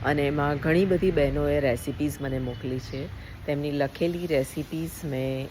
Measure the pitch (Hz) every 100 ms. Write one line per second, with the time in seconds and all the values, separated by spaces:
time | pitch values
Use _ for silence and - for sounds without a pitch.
0 | 139 147 143 147 143 143 160 165 196 180
1 | 190 165 139 143 147 147 139 120 - 131
2 | 147 139 139 131 127 113 127 131 - 135
3 | 170 - - - - 143 147 143 139 -
4 | 170 175 170 147 131 - - 160 160 -
5 | 156 131 135 131 135